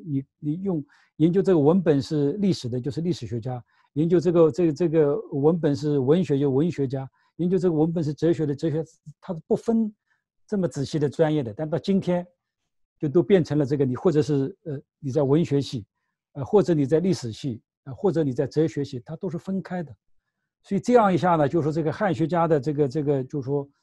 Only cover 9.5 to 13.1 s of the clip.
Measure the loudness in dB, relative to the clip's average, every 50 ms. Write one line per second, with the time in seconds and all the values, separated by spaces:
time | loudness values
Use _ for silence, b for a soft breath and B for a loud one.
9.5 | -2 -2 0 0 0 0 0 -2 -6 _ _ _ _ _ _ _ _ _ _ -6
10.5 | -4 -2 -2 -2 -2 -4 -6 -4 -2 -2 -2 -2 0 2 2 2 2 0 -2 -4
11.5 | -6 -8 -8 -4 -4 -4 -2 0 0 0 0 0 -2 -2 -4 -8 _ _ _ _
12.5 | _ _ _ _ _ _ _ _ _ -6 -4 0